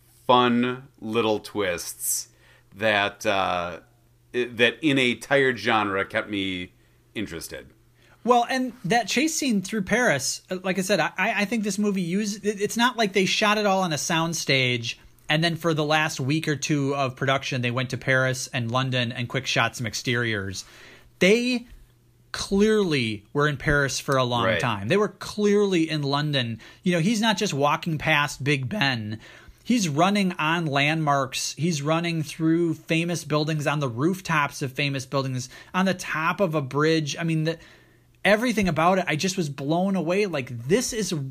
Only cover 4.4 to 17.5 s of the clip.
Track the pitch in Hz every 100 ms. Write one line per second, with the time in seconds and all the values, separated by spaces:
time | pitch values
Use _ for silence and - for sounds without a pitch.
4.4 | 123 113 120 117 156 135 123 113 - 143
5.4 | 135 120 104 113 101 98 98 110 101 101
6.4 | 95 92 92 _ _ _ _ 117 98 80
7.4 | - 67 65 - _ _ _ - 220 240
8.4 | 233 262 254 - 165 233 202 - 311 -
9.4 | 285 208 185 220 185 208 240 143 - -
10.4 | - 185 185 190 185 196 151 - 190 196
11.4 | 202 233 208 190 208 196 170 190 214 208
12.4 | 196 208 202 220 240 247 214 196 190 -
13.4 | 214 214 208 190 185 151 - 165 165 165
14.4 | - 139 127 123 117 - - _ - 156
15.4 | 170 160 170 156 147 156 156 156 131 156
16.4 | 156 147 - 151 139 139 135 131 135 135
17.4 | -